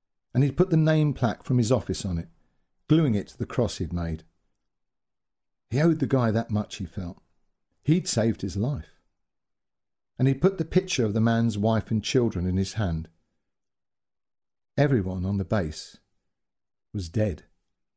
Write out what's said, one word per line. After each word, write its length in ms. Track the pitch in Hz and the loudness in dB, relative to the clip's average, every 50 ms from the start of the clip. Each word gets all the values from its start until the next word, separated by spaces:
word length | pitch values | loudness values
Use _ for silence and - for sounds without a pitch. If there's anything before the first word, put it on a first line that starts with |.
| _ _ _ _ _ _ - | _ _ _ _ _ _ 0
and 80 | 123 | 2
he'd 140 | 143 135 139 | 2 2 2
put 140 | - 180 - | 2 2 4
the 80 | 165 | 4
name 360 | 160 156 156 156 151 151 147 139 | 4 4 4 4 4 2 2 0
plaque 300 | - 127 110 - - - | 0 -2 -2 -2 -4 -2
from 140 | - 127 | 0 2
his 140 | 123 113 107 | 2 2 2
office 340 | 127 107 - - 87 - - | 2 0 0 -2 -4 -4 -4
on 120 | 95 87 | -4 -4
it, 120 | 82 - - _ _ _ _ _ _ _ _ _ _ _ | -4 -6 -8 _ _ _ _ _ _ _ _ _ _ _
gluing 280 | - 151 165 160 131 107 | 2 4 4 4 4 2
it 120 | 101 - | 0 -2
to 100 | - - | -6 -8
the 80 | - - | -10 -10
cross 340 | - - 123 117 98 - - | -4 -2 -2 -2 -2 -2 -6
he'd 120 | 92 78 | -6 -6
made. 320 | 85 87 85 82 80 78 - _ _ _ _ _ _ _ _ _ _ _ _ _ _ _ _ _ _ _ _ _ _ _ _ _ _ _ _ _ | -4 -4 -4 -4 -6 -8 -10 _ _ _ _ _ _ _ _ _ _ _ _ _ _ _ _ _ _ _ _ _ _ _ _ _ _ _ _ _
He 120 | 110 139 | 0 2
owed 180 | 160 170 156 160 | 2 2 2 2
the 80 | 135 | 0
guy 240 | 104 135 131 120 110 | 0 2 2 2 2
that 180 | 101 113 113 - | 2 0 0 0
much, 280 | 104 104 - - - | -2 -2 -2 -4 -8
he 80 | - 92 | -10 -12
felt. 360 | - - 98 90 85 - - _ _ _ _ _ _ _ _ _ _ _ _ _ | -10 -8 -10 -10 -10 -12 -14 _ _ _ _ _ _ _ _ _ _ _ _ _
He'd 240 | 151 165 185 - | 0 0 0 0
saved 340 | - - 113 107 113 107 - | -2 0 0 0 0 0 -2
his 140 | - 98 80 | -6 -6 -4
life. 440 | 95 110 139 147 85 - - _ _ _ _ _ _ _ _ _ _ _ _ _ _ _ _ _ _ _ _ _ _ _ _ _ - | -2 -2 -2 -4 -6 -8 -12 _ _ _ _ _ _ _ _ _ _ _ _ _ _ _ _ _ _ _ _ _ _ _ _ _ 0
And 80 | 127 | 0
he 60 | 135 135 | 0 2
put 240 | 139 175 190 190 | 2 2 2 2
the 80 | - 160 | 0 -4
picture 400 | - - 180 175 - - - 117 | -2 0 0 0 0 0 0 0
of 80 | 107 101 | 0 2
the 80 | 113 | 2
man's 360 | 113 117 113 113 117 117 104 | 2 2 2 2 2 0 0
wife 320 | 104 104 113 113 107 - - | 0 0 0 0 0 0 -2
and 140 | 113 107 - | -4 -4 -2
children 420 | - - 131 120 110 - 87 87 | 0 2 2 2 2 0 -2 -2
in 120 | 92 90 | 0 0
his 160 | 95 95 - - | 0 -2 -2 -2
hand. 340 | 110 104 87 82 80 80 - _ _ _ _ _ _ _ _ _ _ _ _ _ _ _ _ _ _ _ _ _ _ _ _ _ _ _ _ _ _ _ _ _ | -2 -2 -2 -2 -4 -6 -10 _ _ _ _ _ _ _ _ _ _ _ _ _ _ _ _ _ _ _ _ _ _ _ _ _ _ _ _ _ _ _ _ _
Everyone 480 | - 147 139 139 107 90 92 92 90 90 | 2 2 4 4 2 0 0 -4 -4 -2
on 120 | 95 101 | -2 -2
the 80 | 98 92 | -2 -2
base 520 | - 113 104 85 76 73 - - - - - _ _ _ _ _ _ _ _ _ _ _ _ _ _ _ _ _ _ - | 0 0 -2 -2 -2 -6 -10 -14 -18 -20 -20 _ _ _ _ _ _ _ _ _ _ _ _ _ _ _ _ _ _ -8
was 160 | 101 87 82 | -8 -8 -4
dead. 340 | - 110 107 101 78 - - _ _ _ _ _ _ _ _ _ _ | -2 0 0 0 -2 -6 -12 _ _ _ _ _ _ _ _ _ _